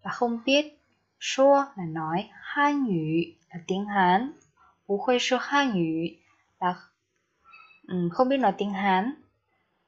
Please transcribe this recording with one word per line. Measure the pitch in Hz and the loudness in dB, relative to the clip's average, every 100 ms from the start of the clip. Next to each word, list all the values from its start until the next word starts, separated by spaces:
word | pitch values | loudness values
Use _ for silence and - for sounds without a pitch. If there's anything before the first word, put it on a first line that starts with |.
là | 185 | -12
không | - 240 233 | -4 -4 -2
biết, | 269 285 302 - _ _ _ - | 0 0 0 -8 _ _ _ -14
"说" | - - 277 277 277 196 | -6 2 6 4 2 -6
là | 170 | -8
nói, | 160 160 175 220 - | -6 -4 -4 -6 -12
"汉 | - 285 285 285 247 | -6 0 2 2 0
语" | 170 156 160 170 - _ | 0 0 -2 -2 -8 _
là | 175 170 | -10 -6
tiếng | 190 202 | -4 -2
Hán. | 202 180 190 269 - _ _ _ _ - | 2 4 4 0 -10 _ _ _ _ -4
"不 | 202 | -2
会 | 254 247 | 0 0
说 | - 247 | 2 -2
汉 | - 285 269 190 | 0 0 2 0
语" | 160 160 170 - _ _ _ - | 0 -2 -6 -10 _ _ _ -6
là, | 180 180 - _ _ _ _ _ _ - - _ - | -4 -4 -10 _ _ _ _ _ _ -20 -20 _ -8
ừm, | 180 175 | -4 -2
không | 175 254 | 0 2
biết | 277 | 2
nói | 220 196 | 0 0
tiếng | 202 | -4
Hán. | 190 202 185 226 302 _ _ _ _ _ _ | -2 0 2 0 -6 _ _ _ _ _ _